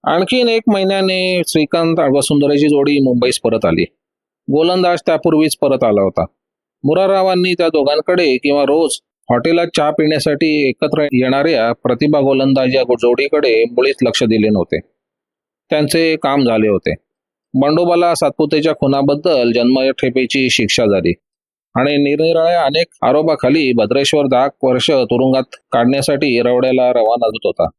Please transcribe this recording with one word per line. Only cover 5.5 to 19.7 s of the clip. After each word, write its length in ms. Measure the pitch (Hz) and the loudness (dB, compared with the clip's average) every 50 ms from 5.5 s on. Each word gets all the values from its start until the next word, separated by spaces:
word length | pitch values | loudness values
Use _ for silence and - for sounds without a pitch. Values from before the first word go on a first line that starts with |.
| - | -2
परत 280 | _ - 143 135 123 131 | _ -2 -2 0 0 0
आला 180 | 113 107 101 | 0 2 2
होता. 240 | 98 95 - - 82 - _ _ _ _ _ _ _ _ _ _ - | 0 0 -2 -4 -6 -6 _ _ _ _ _ _ _ _ _ _ -4
मुरारावांनी 720 | 143 151 175 196 190 196 190 190 190 185 180 180 185 180 | -2 0 0 0 0 0 0 0 0 0 0 0 -2 0
त्या 140 | - 175 | 0 -2
दोघांकडे 720 | 165 156 156 139 139 147 156 151 - 180 180 175 147 127 | 0 0 0 0 0 0 -2 0 0 0 0 2 0 0
किंवा 260 | 123 - 143 143 143 143 | 0 0 0 0 0 0
रोज 360 | 135 143 160 165 143 - - _ _ _ _ _ - | 2 2 0 0 -2 -4 -8 _ _ _ _ _ -2
हॉटेलात 380 | 110 104 - 165 165 170 170 170 - | -2 -2 0 0 0 0 0 -2 -2
चहा 140 | - 151 151 | -2 0 0
पिण्यासाठी 800 | 151 151 156 151 156 147 - 160 147 143 165 156 151 147 143 135 | 0 0 0 0 0 -2 -2 -2 -2 0 0 0 0 0 0 -2
एकत्र 340 | 120 _ - 147 151 156 151 | -2 _ -4 -2 -2 -2 -2
येणाऱ्या 680 | 143 135 123 127 127 131 139 143 165 165 120 110 117 | 0 0 0 0 0 0 0 0 0 0 0 0 -2
प्रतिभा 480 | 117 _ _ - 123 117 151 147 151 147 | -2 _ _ -4 -2 0 0 0 0 2
गोलंदाज 560 | 135 135 139 135 135 135 135 135 131 127 131 | 2 2 0 0 2 0 2 2 0 0 0
या 80 | 135 127 120 123 120 | 0 0 0 -2 0
जोडीकडे 600 | - 120 123 120 143 143 - 151 147 131 113 110 117 | 2 0 0 0 0 -2 0 0 2 2 2 2 0
मुळीच 300 | 117 120 123 127 135 139 - | 0 0 0 0 0 0 0
लक्ष 220 | 131 117 110 - 131 | -2 -2 0 -2 0
दिले 260 | 110 110 110 104 107 | 0 2 2 2 2
नव्हते. 300 | 107 95 85 _ - 76 - _ _ _ _ _ _ _ _ _ _ _ _ _ _ _ _ _ | 2 0 0 _ -4 -8 -8 _ _ _ _ _ _ _ _ _ _ _ _ _ _ _ _ _
त्यांचे 460 | 165 151 151 139 - 165 165 160 160 | -2 -2 -2 -2 0 0 0 0 -2
काम 280 | 156 - 143 135 143 135 | -2 -2 -2 0 0 0
झाले 240 | 120 113 110 107 | 0 0 0 0
होते. 260 | 107 101 92 _ - 73 - _ _ _ _ _ _ _ _ _ _ - | 0 0 -2 _ -6 -8 -8 _ _ _ _ _ _ _ _ _ _ -2
बंडोबाला 640 | 131 135 143 151 165 175 175 175 170 175 175 170 | -2 0 0 0 0 0 0 0 0 2 0 0
सातपुतेच्या 580 | - 170 143 147 _ 156 147 156 156 147 165 151 | 0 -2 -4 0 _ -2 0 0 0 0 -2 -2
खुनाबद्दल 800 | - - 139 139 139 139 143 143 147 151 185 160 131 120 120 | 0 -2 0 0 0 0 0 -2 0 0 0 0 2 2 2
जन्मठेपेची 1000 | 113 120 120 123 | 2 2 2 2